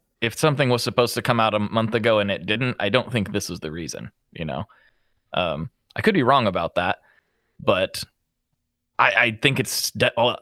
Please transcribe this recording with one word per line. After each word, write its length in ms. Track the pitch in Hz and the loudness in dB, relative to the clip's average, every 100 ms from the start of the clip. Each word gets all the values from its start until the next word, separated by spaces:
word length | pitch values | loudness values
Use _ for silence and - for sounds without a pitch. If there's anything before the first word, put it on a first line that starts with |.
| _ _ | _ _
if 160 | 117 - | -4 0
something 320 | 156 139 131 | 2 2 2
was 120 | 120 | 2
supposed 320 | 120 123 120 120 | 0 2 0 0
to 60 | |
come 180 | 120 117 | 0 2
out 140 | 110 | 2
a 60 | 104 | 2
month 340 | 104 113 110 | 0 0 0
ago 260 | 117 113 107 | 0 2 2
and 120 | 101 | 2
it 140 | 92 92 | -2 -4
didn't, 320 | 107 127 - | -2 -2 -2
I 100 | 101 | 0
don't 220 | 123 110 | 0 0
think 200 | 120 98 | -4 -2
this 180 | 101 - | -4 -6
is 100 | 85 | -8
the 120 | 76 | -10
reason, 400 | 82 76 - 57 - _ | -10 -10 -12 -14 -18 _
you 140 | - 80 | -10 -8
know? 200 | 69 104 _ _ _ _ _ _ | -8 -10 _ _ _ _ _ _
Um, 360 | - 87 76 82 - _ - | -4 -2 -4 -8 -14 _ -4
I 60 | |
could 120 | 208 | 0
be 100 | 196 | 2
wrong 240 | 120 139 110 | 4 2 2
about 280 | 90 82 87 | -2 -2 -2
that, 240 | 92 - _ _ _ _ _ - | -2 -4 _ _ _ _ _ -4
but 440 | - 92 95 - - _ _ _ _ _ _ _ _ - | 0 0 0 -6 -14 _ _ _ _ _ _ _ _ 2
I, 140 | 127 | 4
I 280 | 113 120 110 | 4 2 2
think 180 | 143 135 | 0 0
it's 320 | - - - | -2 -4 -6
de-, 220 | 107 123 - | 0 0 2
well, 240 | 120 - | 0 0